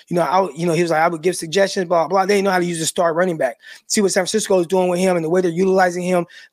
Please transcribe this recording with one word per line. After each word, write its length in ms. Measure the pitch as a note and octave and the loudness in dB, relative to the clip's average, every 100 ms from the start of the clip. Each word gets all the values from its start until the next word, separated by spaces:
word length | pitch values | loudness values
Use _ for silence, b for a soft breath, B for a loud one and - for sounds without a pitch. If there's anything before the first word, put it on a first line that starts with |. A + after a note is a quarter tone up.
| B | B
You 80 | E3+ | -2
know, 60 | |
I, 280 | D#3 F3+ F#3 C#3 | 0 0 0 -2
you 80 | |
know, 80 | F3 | -2
he 80 | D#3+ | 0
was 100 | F3 | 0
like, 120 | D#3 | 2
"I 60 | E3+ | 0
would 120 | E3+ | 0
give 160 | E3+ F3 | -4 -4
suggestions, 500 | E3 E3+ G3 G3+ E3+ | -4 0 0 -2 0
blah, 220 | E3+ D#3 | 0 2
blah." 160 | F#3+ | 0
They 120 | F#3+ G3+ | 2 0
didn't 80 | |
know 60 | G3 | 2
how 100 | F#3 | 0
to 40 | |
use 160 | F3 E3 | 0 -2
a 60 | D#3 | -4
star 260 | - E3+ | -2 0
running 240 | D#3+ F#3 D#3+ | 2 0 0
back. 220 | B2+ - B B _ | -4 -4 B B _
See 140 | - | 0
what 100 | G3 | 2
San 120 | G3 | 0
Francisco 360 | F3 A3 - F#3+ | 0 -2 0 0
is 80 | E3 | 2
doing 220 | F#3+ F3+ | 0 0
with 120 | F3 | 0
him 160 | F#3+ F3 | 0 0
and 80 | |
the 40 | D#3+ | 0
way 140 | F3+ | 0
they're 80 | F3+ | 0
utilizing 520 | E3 F#3+ F#3+ F3+ F3 | 0 2 2 2 0
him. 220 | F3+ F3+ E3+ B B | -2 -2 -2 B B